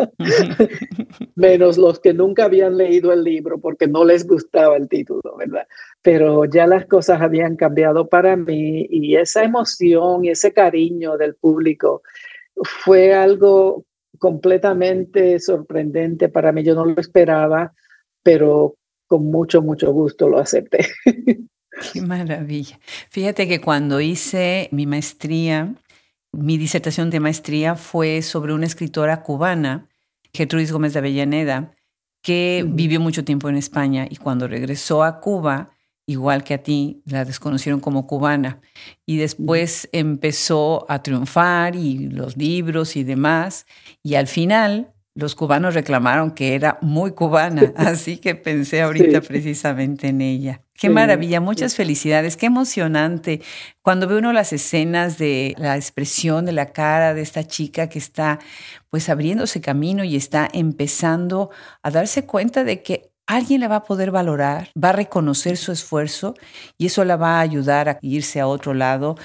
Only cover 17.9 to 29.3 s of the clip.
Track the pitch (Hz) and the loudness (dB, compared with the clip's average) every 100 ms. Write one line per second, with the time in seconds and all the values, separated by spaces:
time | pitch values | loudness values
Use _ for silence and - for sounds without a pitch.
17.9 | _ _ _ 175 156 147 151 147 - _ | _ _ _ 4 6 6 4 2 -2 _
18.9 | _ _ 165 151 160 165 170 156 143 143 | _ _ 0 2 0 2 2 2 0 0
19.9 | 143 147 - 147 131 143 131 - - - | 2 0 0 2 2 0 -2 0 -2 -2
20.9 | - 254 233 262 226 - _ _ - - | 0 0 2 0 -2 -6 _ _ -16 -12
21.9 | - 180 180 165 151 147 147 139 - - | -8 -6 -6 -6 -8 -8 -8 -10 -16 -20
22.9 | - - 196 196 202 180 165 - 147 147 | -20 -12 -6 -4 -2 -2 -2 0 -2 0
23.9 | 139 156 175 - 190 180 190 - 143 143 | 0 -2 -2 -4 -2 -2 -2 -4 -4 -4
24.9 | 147 147 - 151 165 165 156 165 254 _ | -4 -6 -10 -6 -2 0 -2 -4 -10 _
25.9 | _ _ _ _ 151 147 160 156 170 160 | _ _ _ _ -6 -2 -2 -2 -4 -4
26.9 | 160 165 165 151 160 - 151 156 165 - | -4 -2 -2 -2 -4 -6 -4 -2 -4 -6
27.9 | 165 160 160 160 165 151 156 165 - 165 | -4 -2 -2 -4 -6 -4 -4 -4 -6 -8
28.9 | 160 151 160 160 | -2 -2 -2 -6